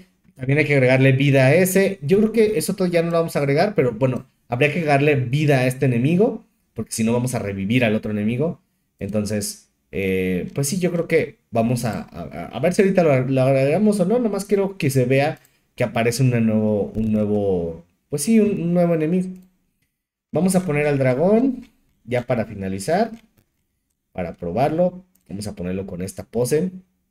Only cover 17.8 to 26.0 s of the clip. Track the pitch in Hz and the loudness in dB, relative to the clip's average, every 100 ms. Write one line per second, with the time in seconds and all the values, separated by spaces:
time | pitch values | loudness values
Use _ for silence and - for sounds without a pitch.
17.8 | - _ _ - - 226 202 - 170 175 | -18 _ _ -6 2 4 4 0 0 2
18.8 | 170 165 156 185 185 - _ _ _ _ | 2 2 0 0 -2 -8 _ _ _ _
19.8 | _ _ _ _ _ 147 185 185 180 147 | _ _ _ _ _ -2 2 0 0 -2
20.8 | 151 139 131 127 180 220 269 262 - _ | 0 0 0 2 2 2 2 -2 -12 _
21.8 | _ _ - 123 - 117 104 95 95 95 | _ _ -6 -4 -2 -2 -2 -6 -6 -6
22.8 | - 175 226 - _ _ _ _ _ _ | -2 0 -2 -4 _ _ _ _ _ _
23.8 | _ _ _ - 87 - 87 98 147 160 | _ _ _ -10 -8 -8 -6 -2 -2 0
24.8 | 180 180 - _ _ 95 101 - 90 92 | -2 -2 -16 _ _ -12 -10 -10 -8 -8
25.8 | 95 87 | -8 -10